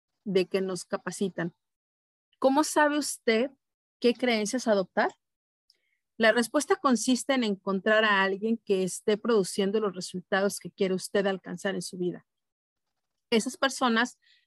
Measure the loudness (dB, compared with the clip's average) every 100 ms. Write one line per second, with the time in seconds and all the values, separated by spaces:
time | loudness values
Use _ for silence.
0 | _ _ -2 0 0 -2 -4 -6 -8 -8
1 | -8 -4 -6 -4 -8 -8 _ _ _ _
2 | _ _ _ _ 2 2 0 2 2 2
3 | -4 -4 0 0 0 -6 _ _ _ _
4 | 0 0 -2 0 -2 -4 0 0 0 -2
5 | -2 -4 _ _ _ _ _ _ _ _
6 | _ _ 4 4 2 -2 0 0 2 2
7 | 2 0 0 0 0 -2 -4 -2 2 2
8 | 4 2 2 0 -2 -2 0 0 0 -4
9 | -2 -2 2 2 2 -2 0 0 -2 -6
10 | -10 -12 -4 0 0 -4 -14 -4 -2 -2
11 | -2 -2 0 -4 -8 -8 -6 -6 -8 -6
12 | -6 -6 _ _ _ _ _ _ _ _
13 | _ _ _ -2 -2 -2 -4 0 0 2
14 | 0 -4 _ _